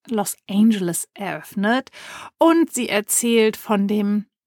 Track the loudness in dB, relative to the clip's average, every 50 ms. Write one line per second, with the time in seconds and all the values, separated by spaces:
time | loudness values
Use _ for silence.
0 | _ -6 -4 -4 -4 -4 -8 -10 _ -2 2 4 4 4 4 2 0 -2 -4 -4
1 | -8 -10 -12 -10 -8 -8 -8 -10 -12 -10 -6 -2 0 0 0 0 -2 -6 -14 -20
2 | -20 -18 -18 -18 -18 -20 -2 2 2 4 4 4 2 0 -2 -4 -4 -2 -2 -4
3 | -2 -2 -2 -2 0 2 2 4 2 2 0 -2 -4 -2 0 0 0 0 0 0
4 | 0 0 -2 -2 -4 -8 _ _ _